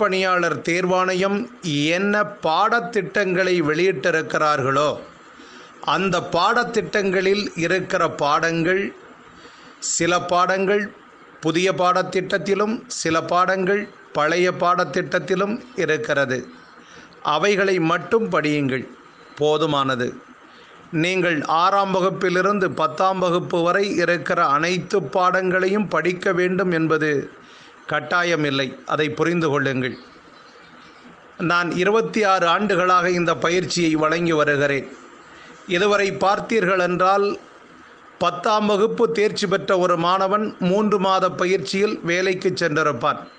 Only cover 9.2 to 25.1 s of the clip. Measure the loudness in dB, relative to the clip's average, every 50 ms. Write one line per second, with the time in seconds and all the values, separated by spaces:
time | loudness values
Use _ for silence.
9.2 | -20 -20 -20 -20 -20 -20 -20 -20 -20 -20 -16 -10 -8 -6 -2 -2 0 0 0 0
10.2 | 0 0 2 2 2 2 2 0 0 2 0 0 -2 -4 -10 -16 -20 -20 -20 -20
11.2 | -20 -20 -16 -4 -2 0 0 2 2 2 2 2 2 2 2 2 0 0 -2 -4
12.2 | -2 -2 -2 -2 0 0 0 0 0 0 -2 -4 -8 -10 -10 -4 -2 0 0 0
13.2 | 0 0 2 2 2 2 2 0 0 0 0 -2 -2 -8 -14 -20 -20 -6 -2 0
14.2 | 0 2 2 2 2 2 0 0 0 2 2 2 0 0 -2 -4 -2 -2 -2 -2
15.2 | -2 -2 0 0 0 -2 -2 -6 -8 -10 -6 -4 -2 0 0 -2 -2 -2 0 0
16.2 | 0 0 -2 -4 -6 -10 -16 -20 -20 -20 -20 -20 -20 -20 -20 -20 -20 -20 -18 -8
17.2 | -4 -2 0 2 2 2 2 2 2 0 0 0 2 0 0 0 0 0 0 0
18.2 | 0 0 0 0 0 0 0 0 0 -2 -2 -4 -6 -10 -16 -20 -20 -20 -20 -20
19.2 | -20 -20 -6 -2 0 2 2 2 2 0 2 0 0 0 0 -2 -4 -4 -6 -10
20.2 | -16 -20 -20 -20 -20 -20 -20 -20 -20 -20 -20 -20 -14 -6 -2 -2 0 0 0 0
21.2 | 0 0 0 -2 -2 0 0 2 2 2 2 2 2 2 0 0 0 0 0 -2
22.2 | -2 0 0 2 2 2 0 0 0 -2 0 -2 -2 -2 0 0 0 0 0 0
23.2 | 0 0 0 -2 -2 -2 -2 0 0 2 2 0 0 -2 0 0 0 0 0 -2
24.2 | -2 -2 0 0 2 2 2 2 0 0 -2 -2 -2 -2 -2 -2 -2 0